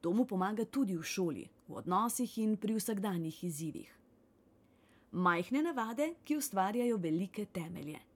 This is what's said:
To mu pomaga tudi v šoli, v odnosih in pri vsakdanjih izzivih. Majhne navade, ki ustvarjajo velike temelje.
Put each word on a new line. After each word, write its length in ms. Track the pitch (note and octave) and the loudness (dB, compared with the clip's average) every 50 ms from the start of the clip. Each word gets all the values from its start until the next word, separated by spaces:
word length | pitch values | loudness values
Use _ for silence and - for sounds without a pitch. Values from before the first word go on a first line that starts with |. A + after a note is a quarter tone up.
To 120 | - E3+ F3+ | 2 2 4
mu 120 | A3 B3+ | 4 4
pomaga 400 | B3+ G#3 F3+ F#3 G3 G#3+ G#3+ A3+ | 4 4 2 2 2 2 0 -2
tudi 320 | - - C#4 C#4 G3 F#3+ | -2 0 0 2 2 0
v 60 | E3 E3 | -2 -2
šoli, 460 | - - - F#3 E3+ D3 F#2+ - - - - - - | -4 0 0 0 0 0 -2 -6 -10 -14 -20 -16 -10
v 60 | - | -10
odnosih 640 | - - E3 F3+ F#3+ A3 A#3+ A3+ - B3 A3 - - | -8 -2 2 2 2 2 2 0 0 -2 -2 0 0
in 180 | A3 G#3+ G#3+ | 2 2 2
pri 180 | - - G#3 A3 | 0 0 0 0
vsakdanjih 680 | A3 F#3+ - A3 G3 F#3+ G#3+ F#3 F3 E3 D#3+ D#3 - - | 0 0 -2 -2 -2 0 0 0 0 -2 -2 -4 -4 -6
izzivih. 540 | F3 D#3+ C#3+ D#3+ D#3 - - - - - - - _ - _ _ _ _ _ _ - _ - _ _ - _ - _ - - _ _ | -6 -4 -4 -6 -6 -6 -8 -12 -14 -20 -20 -20 _ -20 _ _ _ _ _ _ -20 _ -20 _ _ -20 _ -20 _ -20 -20 _ _
Majhne 520 | - E3+ F3+ F3+ F3 E3+ F3 - A#3+ C#4 D4+ | -2 4 4 6 6 4 2 0 0 0 0
navade, 520 | E4+ D#4+ B3+ A3+ A3 A3+ A3 D4 D#4+ E4+ - - | 0 0 -2 -2 -2 0 0 0 0 -2 -8 -4
ki 120 | - D4+ | -2 -2
ustvarjajo 600 | D4+ C#4 - - F#3+ F#3 F#3+ G#3 A#3+ A#3+ A#3+ A#3 | -2 -2 -2 0 0 0 2 2 2 2 2 2
velike 480 | G#3+ E3+ E3 D#3 E3 F#3+ F#3+ - - G#3 | 2 2 2 2 0 0 -2 -4 -8 -8
temelje. 540 | - - F3+ E3 D#3+ F3 C#3 C#3+ D3 D3+ - - _ _ | -6 -6 -8 -8 -6 -8 -10 -10 -10 -12 -12 -14 _ _